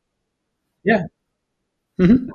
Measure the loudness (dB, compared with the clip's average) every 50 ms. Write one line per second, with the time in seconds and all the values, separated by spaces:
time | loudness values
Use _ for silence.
0 | _ _ _ _ _ _ _ _ _ _ _ _ _ _ _ _ -4 -4 -4 -4
1 | -4 -8 _ _ _ _ _ _ _ _ _ _ _ _ _ _ _ _ _ 0
2 | 2 2 2 2 0 -4 -12